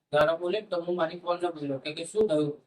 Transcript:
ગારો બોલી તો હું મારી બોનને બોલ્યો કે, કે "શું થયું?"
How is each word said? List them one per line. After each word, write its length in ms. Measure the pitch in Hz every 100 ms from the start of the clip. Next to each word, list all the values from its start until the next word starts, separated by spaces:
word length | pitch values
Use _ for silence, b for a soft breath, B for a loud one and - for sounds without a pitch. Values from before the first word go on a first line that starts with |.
| -
ગારો 240 | 147 156 165
બોલી 240 | 175 202
તો 200 | - 175
હું 160 | 175 180
મારી 240 | 170 175
બોનને 280 | 175 175 175
બોલ્યો 300 | 156 143 135
કે, 140 | 151
કે 120 | 160
"શું 240 | 165 214 214
થયું?" 240 | 151 147 -